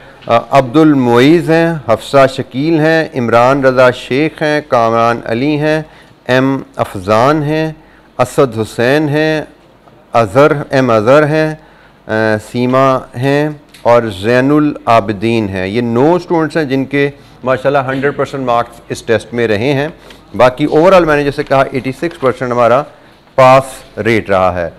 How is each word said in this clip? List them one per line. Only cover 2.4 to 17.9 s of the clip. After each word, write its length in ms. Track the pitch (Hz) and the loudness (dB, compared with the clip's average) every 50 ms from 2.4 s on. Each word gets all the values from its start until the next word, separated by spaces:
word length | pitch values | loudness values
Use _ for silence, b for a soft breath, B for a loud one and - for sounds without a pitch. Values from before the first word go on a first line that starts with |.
| 117 - - 127 147 165 170 151 | -10 -8 -6 -4 -2 0 0 0
हैं, 320 | 151 160 165 160 156 - | 2 2 0 0 -2 -4
इमरान 500 | - 131 120 113 113 117 120 127 139 143 | -6 -6 -2 0 2 2 4 4 2 2
रज़ा 280 | 135 131 127 127 127 123 | 2 0 2 4 2 2
शेख 520 | 117 - - - 127 135 156 156 160 - | 2 0 -6 -4 -2 -2 -2 -2 -4 -4
हैं, 200 | 160 151 151 151 147 - | -4 -2 -2 -4 -4 -2
कामरान 520 | 131 120 117 113 113 117 117 117 120 117 | 0 0 2 2 2 2 0 0 0 -2
अली 340 | - - 113 120 135 151 151 | -6 -6 -4 -4 -2 -2 -2
हैं, 300 | 143 151 156 156 156 151 B B B B B B B - - | -2 -2 -2 -2 -4 -6 B B B B B B B -4 -2
एम 360 | 127 131 131 135 135 131 - - - - | 0 0 2 0 -2 -4 -8 -12 -8 -8
अफजान 640 | 123 - - 101 90 98 107 110 123 139 151 160 | -8 -6 -8 -8 -2 0 2 4 4 2 2 0
हैं, 340 | 143 147 156 156 160 160 156 b b b b b b b b - | -2 -2 -2 -4 -4 -6 -8 b b b b b b b b -4
असद 320 | 123 - - - 143 127 107 | -4 -2 0 0 0 0 0
हुसैन 520 | 110 107 - - - 117 123 139 151 156 147 | -6 -8 -6 -4 -2 0 0 0 0 0 -2
हैं, 400 | 143 151 156 156 156 156 151 - - _ _ _ _ _ _ - _ _ _ _ - | -2 -2 -2 -2 -2 -4 -6 -10 -18 _ _ _ _ _ _ -20 _ _ _ _ 0
अज़हर, 500 | 120 117 101 95 135 147 156 156 143 143 - | 0 0 2 2 2 2 2 2 -2 -6 -2
एम 240 | 135 135 131 123 113 | -2 0 0 2 2
अज़हर 280 | 110 104 120 135 151 151 | 2 4 4 4 4 2
हैं, 300 | 143 156 156 156 156 156 | 2 0 -2 -2 -4 -6
अ, 840 | 156 - - _ _ _ _ _ _ _ - 107 110 110 110 107 107 | -10 -16 -20 _ _ _ _ _ _ _ -6 -4 -2 0 0 -2 -4
सीमा 680 | - - - 123 123 123 127 131 135 135 131 123 - - - | -6 -8 -6 -4 -2 0 2 2 2 2 0 -2 -4 -10 -10
हैं 440 | 120 127 139 143 147 147 151 151 143 - _ _ - - | -6 -2 -2 0 0 -2 -4 -6 -10 -18 _ _ -4 0
और 260 | 117 120 120 117 110 | 2 2 2 2 -2
जैनुल 640 | 98 90 95 113 123 127 131 139 147 151 151 147 - - - 120 | -8 -6 -2 0 0 2 2 2 2 2 0 0 -4 -4 -2 0
आबिदीन 600 | 117 113 113 117 110 92 104 117 117 113 107 95 | 2 2 2 0 -6 -4 -2 -2 -2 -2 -2 -4
हैं। 180 | 95 95 92 | -4 -6 -6
ये 160 | 95 104 120 | -4 -4 -4
नौ 360 | 120 117 117 120 139 156 175 175 | -4 -2 0 2 2 2 2 0
students 380 | 175 - 180 160 160 147 - | -2 -4 -2 -2 -2 -2 -4
हैं 120 | 170 156 127 | -4 -4 -2
जिनके 440 | 135 135 131 131 143 143 143 143 139 B B B B B B | -2 -4 -4 -2 -2 -2 -2 -2 -4 B B B B B B
माशाल्लाह 440 | 127 131 127 - 135 143 143 127 | -4 -2 0 0 0 0 0 -2
हंड्रेड 240 | 127 | -2